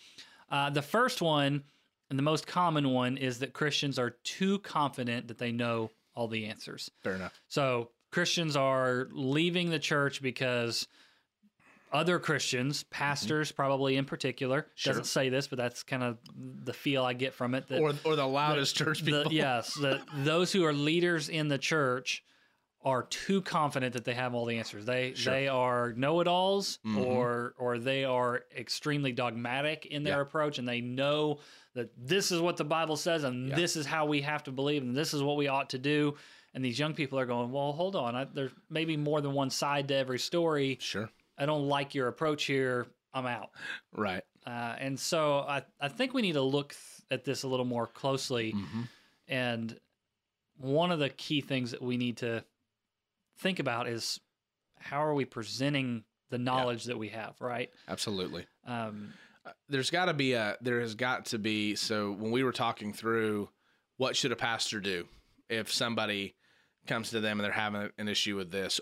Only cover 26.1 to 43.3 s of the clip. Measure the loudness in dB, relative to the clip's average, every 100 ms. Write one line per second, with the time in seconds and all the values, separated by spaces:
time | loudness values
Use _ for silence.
26.1 | 4 4 4 4 2 0 -4 -2 0 2
27.1 | 2 2 0 -4 -4 -2 0 0 0 2
28.1 | 2 2 0 -4 -10 -8 -4 -2 0 0
29.1 | 0 -2 -2 -2 -2 -2 -4 -6 -4 0
30.1 | 0 0 0 0 -2 -2 -2 -2 0 2
31.1 | 2 2 -2 -8 -20 -10 -8 -8 -8 0
32.1 | 2 2 2 2 2 0 0 0 0 0
33.1 | 2 0 -2 -2 0 0 0 -2 0 2
34.1 | 2 0 -4 -4 -2 0 0 0 0 0
35.1 | 0 2 2 2 0 0 -2 2 4 2
36.1 | 0 -10 -20 _ -4 -2 0 -2 -2 -2
37.1 | 0 0 0 -2 -2 -2 0 -2 0 0
38.1 | -2 -4 -4 -6 -8 -6 -2 0 0 2
39.1 | 2 2 0 0 0 0 2 2 2 2
40.1 | -2 0 2 4 4 2 0 -4 -4 -6
41.1 | -10 _ -4 0 2 2 0 0 0 -2
42.1 | 0 0 0 2 2 2 0 -4 _ _
43.1 | -6 -4